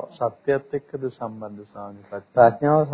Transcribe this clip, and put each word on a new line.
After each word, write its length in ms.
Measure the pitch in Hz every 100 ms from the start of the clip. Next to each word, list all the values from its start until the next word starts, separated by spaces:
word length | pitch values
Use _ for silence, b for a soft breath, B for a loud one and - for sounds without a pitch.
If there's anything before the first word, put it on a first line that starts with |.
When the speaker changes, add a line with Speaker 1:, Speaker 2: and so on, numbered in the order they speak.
| -
Speaker 1:
සත්‍යයත් 580 | - 120 - - 139 139
එක්කද 300 | 143 - 139 131
සම්බන්ධ 560 | - 117 110 107 104
ස්වාමී 400 | 104 104 101 101
ප්‍රඥාව? 300 | 101 101 -
Speaker 2:
ප්‍රඥාව 460 | - 117 110 147 151 147